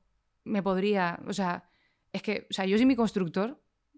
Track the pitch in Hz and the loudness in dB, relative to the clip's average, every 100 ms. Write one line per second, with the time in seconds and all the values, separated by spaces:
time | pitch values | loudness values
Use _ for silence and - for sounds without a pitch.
0 | _ _ _ _ - 202 190 185 208 202 | _ _ _ _ -6 -2 0 0 2 2
1 | 175 175 - 196 180 175 - _ _ _ | 0 -4 -6 -4 -2 -4 -10 _ _ _
2 | _ 190 - 202 - - 190 214 262 240 | _ -8 -6 -6 -6 -4 2 4 4 4
3 | 220 202 175 185 220 311 _ _ _ | 2 0 0 -2 -4 -6 _ _ _